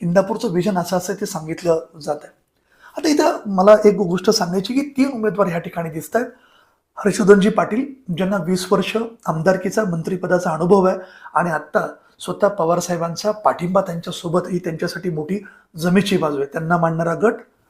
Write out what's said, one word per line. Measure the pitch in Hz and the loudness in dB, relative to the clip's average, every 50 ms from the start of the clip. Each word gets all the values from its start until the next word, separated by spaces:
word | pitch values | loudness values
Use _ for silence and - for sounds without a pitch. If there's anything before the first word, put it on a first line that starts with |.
इंदापूरचं | - 170 175 196 190 196 220 214 - 226 | -2 0 2 2 2 2 0 -4 -4 -2
व्हिजन | 165 180 165 214 196 180 | -2 0 0 0 0 -2
असं | 165 - 185 180 | -2 -2 -2 -4
असं | 175 - 196 | -2 -4 -6
ते | 190 214 | -6 -6
सांगितलं | 190 - 165 156 156 165 160 - 170 160 160 165 - - 160 | -8 -8 -8 -8 -8 -8 -2 0 2 2 2 0 -6 -16 -12
जातं. | 143 165 147 147 - - _ _ _ _ _ _ _ _ _ _ - - - - | -8 -6 -6 -6 -8 -18 _ _ _ _ _ _ _ _ _ _ -20 -18 -10 -2
आता | 302 320 | 0 2
इथं | 294 302 415 - 370 - - | 4 4 4 2 2 0 -4
मला | 208 196 185 185 202 214 214 214 | -2 0 4 8 8 8 8 8
एक | 208 190 | 6 4
गोष्ट | 185 208 170 175 185 - 226 | 4 2 0 -2 0 2 2
सांगायची | 208 - 185 170 175 196 185 - 247 | 2 2 0 -2 -2 -4 -2 -2 -2
की | 277 | -2
तीन | 285 285 - 262 269 277 | -2 -2 0 0 0 0
उमेदवार | 247 226 214 214 175 202 196 185 | 0 -2 -4 -2 0 0 0 0
ह्या | 170 170 | 0 -4
ठिकाणी | 170 180 - 170 170 165 | -6 -8 -8 -8 -8 -6
दिसत | 151 160 151 - - | -6 -8 -6 -4 -2
आहेत. | 226 247 247 - _ _ _ _ _ _ _ _ _ _ _ - | -2 -2 -4 -10 _ _ _ _ _ _ _ _ _ _ _ -10
हर्षवर्धनजी | - - 208 180 - 208 180 202 196 185 214 | -4 -2 -2 0 4 6 6 8 8 6 4
पाटील | - 190 170 165 208 240 269 - - - _ - 170 147 | 2 0 0 0 -2 -4 -4 -6 -8 -12 _ -8 -4 -2
ज्यांना | 190 185 208 196 | -2 -2 -2 -2
वीस | 160 175 185 180 - - | -2 -2 -2 -2 0 0
वर्ष | 208 - - - - 220 226 226 - - - | 0 0 0 0 -2 -4 -4 -6 -10 -10 -6
आमदारकीचा, | 175 160 160 160 185 185 185 - 196 185 220 214 | -6 -4 0 2 2 2 2 0 -2 -2 -2 -2
मंत्रिपदाचा | 185 170 165 156 - 190 180 180 180 185 175 175 180 | 0 -2 -4 -4 -4 -6 -4 -2 0 0 0 0 0
अनुभव | 156 151 175 180 208 196 180 | -2 0 2 4 4 6 4
आहे | 185 196 190 - - - - - - - | 4 0 -2 -6 -14 -20 -20 -10 -4 -2
आणि | 151 170 175 | -2 0 0
आत्ता | 156 151 - - - 208 165 147 - - _ _ _ - | -2 -4 -4 -2 -2 -2 -2 -4 -8 -14 _ _ _ -14
स्वतः | - - 170 - 208 196 | -10 -8 -4 0 0 0
पवारसाहेबांचा | 202 - 165 165 175 180 175 - 175 165 170 170 165 - - 208 | 2 2 0 0 0 0 0 -2 -4 -4 -4 -6 -6 -4 -4 -4
पाठिंबा | 214 214 - - - - 170 175 185 196 | -2 0 0 0 0 0 -2 0 0 0
त्यांच्यासोबत | 190 185 170 170 - - - - - 170 156 180 165 - | 0 0 -4 -8 -8 -10 -10 -8 -6 -2 -2 -2 -2 -2
ही | 185 175 | -4 -6
त्यांच्यासाठी | - 175 160 156 180 170 - 170 - 185 | -4 -6 -6 -4 -6 -6 -6 -6 -6 -6
मोठी | 165 156 151 151 190 208 - - - _ _ _ - | -6 -6 -6 -6 -6 -6 -8 -10 -20 _ _ _ -8
जमेची | 165 156 180 175 202 196 - 196 180 | -4 0 2 2 2 2 2 0 0
बाजू | 160 151 147 139 | 0 0 -2 -2
आहे. | 139 | -4
त्यांना | 143 - 165 160 160 175 170 | -6 -6 -6 -2 0 0 2
मानणारा | 165 165 165 160 165 170 165 | 2 0 0 0 -2 -2 -2
गट | 151 202 226 233 - - _ _ _ _ | 0 0 0 0 -2 -8 _ _ _ _